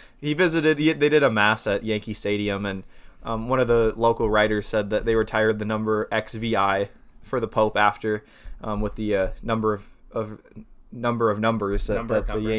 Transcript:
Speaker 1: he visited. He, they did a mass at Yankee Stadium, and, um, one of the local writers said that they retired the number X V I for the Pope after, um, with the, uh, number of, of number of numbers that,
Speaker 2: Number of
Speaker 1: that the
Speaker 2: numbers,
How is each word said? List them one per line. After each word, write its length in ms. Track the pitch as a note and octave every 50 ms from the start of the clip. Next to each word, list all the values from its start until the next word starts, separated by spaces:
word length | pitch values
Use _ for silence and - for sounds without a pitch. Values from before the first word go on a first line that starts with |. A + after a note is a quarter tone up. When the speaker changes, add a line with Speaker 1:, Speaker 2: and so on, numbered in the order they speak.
| - - _ -
Speaker 1:
he 120 | D3 D3 D3+
visited. 440 | D#3 F#3 E3+ D#3+ E3 D3+ D#3 D#3 C#3+
He, 140 | D3 D#3+ D3+
they 160 | C#3+ D3 D3
did 120 | D3 D3+
a 80 | C#3+ B2+
mass 360 | A2+ G#2+ G#2 G#2+ A2 - - A2
at 160 | G2+ G#2 -
Yankee 300 | A2 G#2+ G#2+ - - G#2
Stadium, 500 | - - G#2 G#2 G#2 G#2 G2+ G2 G2 G2+
and, 180 | G2+ F#2+ F#2+ F#2 - - - - - - -
um, 260 | - - A2+ A2+ A2+ A#2+
one 120 | C3 C3
of 80 | B2 A#2
the 240 | A#2+ A#2 A2+ A2 G#2
local 320 | A2 A2+ A#2 A2+ - A#2 G#2+
writers 360 | G#2+ G#2+ G#2+ G#2+ G#2+ G#2 G2+
said 220 | - - G#2+ G#2 G2
that 140 | A2 G2+ G2+
they 100 | A#2 A2+
retired 440 | A2+ G#2+ - - A2 A2 A2 G#2+ G#2+
the 40 | G#2+
number 420 | G#2+ A2 G#2+ A2 A2 A2 G#2+ A2 -
X 240 | A2+ A2 A2 - -
V 220 | A2 A2+ A2+ A2+
I 320 | G2 G2 G2 G2 G2 G2+ - - - - - - -
for 160 | - - - B2
the 80 | A2+
Pope 300 | G#2 - A2+ A2 G#2+ -
after, 480 | G#2 G#2 G#2 G#2 - - A2 G#2+ G#2+ - _ - - - - - -
um, 180 | - A2 G#2 G#2
with 160 | G#2+ G#2 -
the, 180 | - G#2+ G#2 G2+
uh, 140 | G2 F#2+ F#2 - -
number 320 | - A#2 A2+ A2+ A2 G#2+ G#2
of, 120 | G2 - - - _ - -
of 280 | - A#2+ G#2+ G#2 G#2+ - - - - A2 A2 - - - - -
number 400 | - B2 A#2 A#2+ A#2 A2+ A#2 A2
of 80 | G#2 G#2
numbers 460 | A2 A2+ A2+ A2 G2+ G2 G2+ G#2 - -
that, 60 | G#2
Speaker 2:
Number 180 | F#2+ A#2 A2+ A2+
of 100 | G#2+ G2+
Speaker 1:
that 60 | - G#2+
the 60 | G#2+
Speaker 2:
numbers, 120 | A2 A2 A2